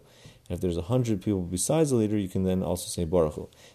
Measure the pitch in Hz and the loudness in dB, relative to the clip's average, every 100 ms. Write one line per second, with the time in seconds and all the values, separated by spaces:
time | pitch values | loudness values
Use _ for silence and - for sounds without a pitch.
0 | - - - - - 90 92 85 82 127 | -6 -20 -20 -20 -10 -4 -2 -2 0 0
1 | 117 104 107 98 87 90 - 151 156 123 | 0 -2 0 -2 -2 -4 0 2 2 2
2 | 107 104 95 95 92 92 82 90 - - | 2 0 0 0 2 2 0 -2 -4 -4
3 | 85 90 80 - - - - | 0 2 2 0 -12 -18 -20